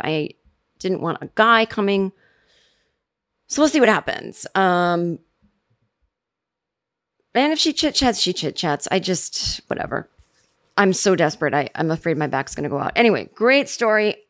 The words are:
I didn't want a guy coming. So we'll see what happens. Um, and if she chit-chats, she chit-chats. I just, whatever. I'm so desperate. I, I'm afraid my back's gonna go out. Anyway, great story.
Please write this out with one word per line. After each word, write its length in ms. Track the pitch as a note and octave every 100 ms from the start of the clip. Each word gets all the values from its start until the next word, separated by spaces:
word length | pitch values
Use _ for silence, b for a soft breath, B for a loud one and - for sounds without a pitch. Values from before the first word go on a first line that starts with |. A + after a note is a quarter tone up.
I 280 | - D#3 D3 - _ _ _ -
didn't 200 | F#3+ F3+
want 220 | E3 -
a 80 | D3+
guy 300 | - A3+ A3+
coming. 480 | A3+ - G3+ G3 F#3+ - _ _ _ _ _ _ _ _ _ _ _ _ -
So 160 | -
we'll 80 | D4+
see 100 | D4+
what 80 | A#3+
happens. 580 | F3 - - - - -
Um, 640 | F#3+ F#3+ F3 F3 F3 F3 E3+ _ _ _ _ _ _ _ _ _ _ _ _ _ _ _ _ _ _ _ _ _
and 180 | - D4
if 60 | D#4
she 140 | D#4+
chit-chats, 480 | C#4+ G3+ - B3+ G#3+
she 120 | -
chit-chats. 560 | F#3 D3+ - E3 C#3+ -
I 80 | F#3
just, 640 | F3+ F3 - - - - -
whatever. 420 | - - B2 - _ _ _ _ _ _ -
I'm 160 | G3
so 240 | F3+ G3+ F3
desperate. 380 | D#3 - D3
I, 160 | D3 C3
I'm 160 | - D#3+
afraid 280 | D#3+ E3+ D3+
my 80 | D3
back's 280 | C3+ C#3
gonna 140 | - D3
go 100 | C#3
out. 140 | -
Anyway, 360 | - A#3 D3 -
great 340 | - A#3 C#4 C#4
story. 480 | - A3+ G#3+ G#3+ -